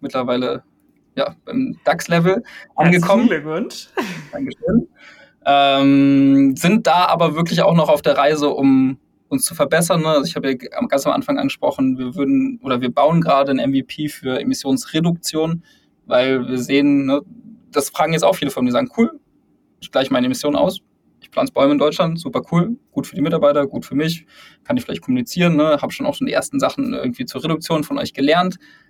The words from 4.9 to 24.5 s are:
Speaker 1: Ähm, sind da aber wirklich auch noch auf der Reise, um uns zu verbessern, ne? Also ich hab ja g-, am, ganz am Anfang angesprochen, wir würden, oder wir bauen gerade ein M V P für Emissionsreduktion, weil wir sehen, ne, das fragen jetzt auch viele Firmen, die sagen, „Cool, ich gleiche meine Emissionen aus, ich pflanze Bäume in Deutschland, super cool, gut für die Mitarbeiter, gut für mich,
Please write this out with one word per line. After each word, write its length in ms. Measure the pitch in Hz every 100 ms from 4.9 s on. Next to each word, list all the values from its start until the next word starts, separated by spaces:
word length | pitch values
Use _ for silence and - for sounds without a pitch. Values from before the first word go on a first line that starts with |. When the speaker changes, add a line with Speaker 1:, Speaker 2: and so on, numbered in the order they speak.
| _ - - - _ 139
Speaker 1:
Ähm, 1080 | 143 139 139 139 139 139 139 139 139 139 127
sind 320 | 175 214 -
da 180 | 170 175
aber 300 | 170 165 156
wirklich 260 | 170 170
auch 140 | 185 170
noch 140 | 156
auf 120 | 151
der 160 | 156 139
Reise, 320 | 143 151 143
um 480 | 143 135 131 131 135 _ _ _
uns 180 | 131 -
zu 80 |
verbessern, 480 | 170 139 160 170 180
ne? 60 | 156
Also 180 | 151 135
ich 100 | 139
hab 80 |
ja 100 | 135
g-, 180 | 127 - -
am, 120 | 123
ganz 180 | 139 147
am 80 |
Anfang 240 | 139 143 139
angesprochen, 640 | 139 - 127 - 131 127
wir 160 | 127 139
würden, 440 | 139 135 131 117
oder 180 | 131 123
wir 100 | 127
bauen 300 | 120 143 165
gerade 300 | 160 139 139
ein 80 | 131
M 160 | 127 135
V 100 | 131
P 240 | - 151
für 300 | - 131 127
Emissionsreduktion, 1200 | - 135 135 131 - 160 170 170 - 156 160 170 - _ _ _ -
weil 400 | 123 131 131 127
wir 100 | 127
sehen, 480 | 123 139 143 139 135
ne, 160 | 143 - - - - _
das 200 | 147 139
fragen 220 | - 156
jetzt 100 | 160
auch 120 | - 185
viele 140 | 139
Firmen, 160 | 135 127
die 60 |
sagen, 180 | 120 127 -
„Cool, 220 | 233 - _ _ _ _ _ _
ich 100 | -
gleiche 200 | 131 135
meine 140 | 127 127
Emissionen 300 | 123 147 147
aus, 240 | 190 180 - _ _ _
ich 100 | _
pflanze 240 | - 131
Bäume 180 | 147 139
in 80 | 147
Deutschland, 400 | 147 160 165 165
super 220 | 135 131 -
cool, 240 | 170 196 240 _
gut 160 | - -
für 80 | 185
die 60 |
Mitarbeiter, 440 | 156 160 147 147 139
gut 200 | - -
für 100 | 135
mich, 300 | 160 170 - - -